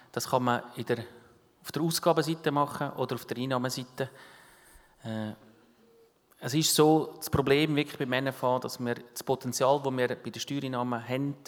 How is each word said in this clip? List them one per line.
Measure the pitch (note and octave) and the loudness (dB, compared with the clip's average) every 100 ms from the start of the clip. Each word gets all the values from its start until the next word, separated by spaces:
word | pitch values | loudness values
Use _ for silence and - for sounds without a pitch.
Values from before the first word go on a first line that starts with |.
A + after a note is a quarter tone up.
| - | -10
Das | - - | -8 0
kann | C3 | 2
man | B2 A#2+ - - | 4 2 -2 -10
in | A#2 | -4
der, | A#2 - - - - _ _ | -4 -4 -16 -20 -20 _ _
auf | - | -8
der | - | -2
Ausgabenseite | E3 E3 - D#3+ D3+ D#3+ D#3+ | 0 2 4 4 2 -2 0
machen | C#3+ C#3+ - C#3+ | 0 0 -2 -6
oder | - C3 | -4 -4
auf | A#2+ - | -4 -6
der | A#2 | -6
Einnahmenseite. | B2+ C3 B2+ B2+ B2+ - C3 - - - - - - - - _ | -2 -2 -2 -4 -8 -8 -8 -8 -20 -20 -20 -20 -20 -20 -20 _
Äh, | A2+ A2 G#2+ G#2+ - - _ _ _ _ _ _ _ _ | -10 -6 -8 -10 -18 -20 _ _ _ _ _ _ _ _
es | B2+ C#3+ | -4 0
ist | D#3 | 2
so, | - D3+ D#3 C#3 - | 6 8 6 2 -6
das | - | 0
Problem | C#3+ C3+ C#3 D#3 D3 | 2 6 4 4 2
wirklich | C#3+ - | 0 -4
beim | C#3 | -2
N | B2+ C3+ | 0 0
F | C3 | 0
A, | C3 B2+ | 0 0
dass | B2 - | -2 -4
wir | A#2+ A#2+ | -4 -4
das | - - | -6 -10
Potenzial, | - C3 B2+ A#2 C3 C#3+ | -2 -2 -2 0 4 4
das | C#3 C3 | 2 0
wir | B2 | 0
bei | A#2+ - | -2 -8
den | A2+ | -10
Steuereinnahmen | - C#3+ C3+ B2+ B2 A#2+ A#2 | -6 -6 -4 -2 -2 -4 -4
haben, | B2+ C#3 C#3 | -2 -2 -4